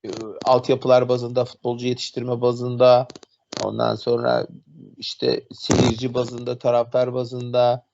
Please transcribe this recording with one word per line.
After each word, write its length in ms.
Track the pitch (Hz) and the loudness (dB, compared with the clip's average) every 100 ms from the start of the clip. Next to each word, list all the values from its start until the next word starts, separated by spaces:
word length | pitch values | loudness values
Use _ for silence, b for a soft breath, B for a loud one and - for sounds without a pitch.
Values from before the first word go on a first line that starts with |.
e, 40 | 107 110 110 95 | -10 -10 -12 -6
altyapılar 680 | 127 127 127 127 127 127 123 | 2 2 4 0 4 4 4
bazında, 360 | 123 120 123 | -2 0 -2
futbolcu 420 | 123 - 123 120 123 | -4 -4 -6 -4 -4
yetiştirme 540 | 120 - - 123 120 | -4 -6 -8 -4 0
bazında, 640 | 123 120 123 120 127 123 127 - - _ _ - | 0 0 -4 4 6 6 4 -10 -20 _ _ -6
ondan 320 | 104 110 58 | -4 -2 -2
sonra 520 | 110 120 120 120 - - - _ 147 - - | -2 -2 0 0 0 -2 -12 _ -20 -20 -14
işte 500 | - - - - - | -14 -4 -2 -2 -8
seyirci 600 | - - - 120 113 127 | -14 0 2 2 0 -4
bazında, 440 | 123 117 120 120 123 | -4 -6 -8 -8 -4
taraftar 560 | 123 120 117 127 127 | 0 0 0 -2 -2
bazında 720 | 127 117 123 123 120 120 123 _ | -4 -6 -8 -2 2 2 0 _